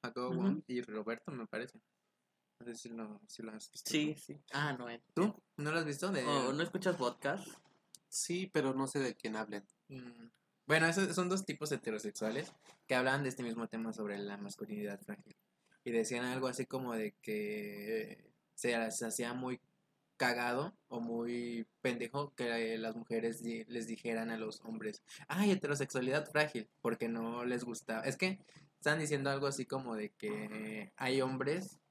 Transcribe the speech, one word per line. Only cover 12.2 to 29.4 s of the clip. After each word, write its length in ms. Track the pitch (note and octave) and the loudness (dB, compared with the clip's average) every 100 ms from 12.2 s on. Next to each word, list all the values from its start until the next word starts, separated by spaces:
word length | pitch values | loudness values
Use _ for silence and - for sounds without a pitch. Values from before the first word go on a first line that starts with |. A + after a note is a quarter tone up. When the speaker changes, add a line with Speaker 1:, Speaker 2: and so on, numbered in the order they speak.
| A2 A#2 - - - - _ | -2 0 -4 -10 -20 -20 _
Speaker 1:
que 80 | |
hablaban 280 | B2+ C3 C#3 | 4 4 4
de 60 | C#3 | 2
este 120 | B2 | -2
mismo 260 | B2 A2+ A2+ | -4 -2 -4
tema 240 | A2+ A2+ | -4 -4
sobre 260 | A2 G#2 G2+ | -4 -4 -2
la 180 | G2+ G2+ | -4 -6
masculinidad 640 | G2+ - G#2 G#2 G#2 G2+ | -8 -8 -8 -6 -6 -6
frágil. 360 | - G#2 - - _ _ _ _ | -8 -12 -12 -20 _ _ _ _
Y 60 | - | 0
decían 340 | A#2 A2 A#2+ | 2 2 0
algo 220 | B2 B2+ B2+ | 0 0 0
así 200 | A#2+ B2 | 0 -2
como 280 | C3 B2+ | -2 -2
de 220 | A2+ G#2+ - | 0 -2 -4
que 1120 | - G#2+ G#2 G#2+ G#2 G#2 G#2 A2 G#2+ G#2 - _ _ | -4 -2 -2 -4 -6 -8 -2 -2 -2 -10 -20 _ _
se 180 | - A#2+ A#2+ | -2 2 4
las 240 | A2+ A2 | 2 0
hacía 320 | A#2 A2 A#2+ | -2 -2 -2
muy 260 | B2 B2+ B2 _ _ _ _ _ _ | -2 -4 -4 _ _ _ _ _ _
cagado 600 | B2+ A#2+ B2 B2 E3 - _ | 4 4 2 2 0 -4 _
o 120 | A#2+ | -4
muy 680 | A#2 A#2 A#2+ A#2+ A#2+ A#2 A2+ _ | -2 -2 -2 -2 -2 -4 -6 _
pendejo 520 | C3 A#2+ A#2 C#3+ D3 - | -2 0 -2 -2 -4 -2
que 420 | B2 A#2 A2+ A2+ | 0 2 0 0
las 160 | A2+ | -2
mujeres 480 | A2+ A2+ A2+ A2+ A2+ | -4 -2 0 2 0
di-, 220 | A#2 A2+ | -4 -4
les 240 | A2 A#2+ A2+ | -4 -6 -4
dijeran 420 | A2+ A#2+ A2+ A2+ | -4 -2 0 0
a 60 | A2+ | -2
los 240 | A2 - | -4 -6
hombres, 420 | A2+ A2+ G#2+ G#2 _ - - | -8 -4 -4 -6 _ -18 -4
"Ay, 240 | D#3+ G3+ | 4 6
heterosexualidad 800 | F#3+ C#3+ C#3+ C3+ C3 B2+ C#3+ D3 | 6 4 0 2 2 4 2 4
frágil", 380 | C#3+ D3+ - A2 _ | 4 4 2 -6 _
porque 280 | A#2 A2+ A#2 | 0 0 0
no 360 | A#2 A2+ A#2+ | 0 -2 -2
les 200 | B2 B2 | 0 0
gusta. 380 | B2 A#2 - A2+ | -2 -8 -2 -2
Es 140 | B2+ C#3+ | 0 0
que 220 | F#3 F#3+ - - - _ | 0 0 -8 -20 -20 _
están 220 | D3+ D#3 | 2 2
diciendo 300 | D3+ C#3+ C3+ | 4 2 2
algo 180 | C#3 | 2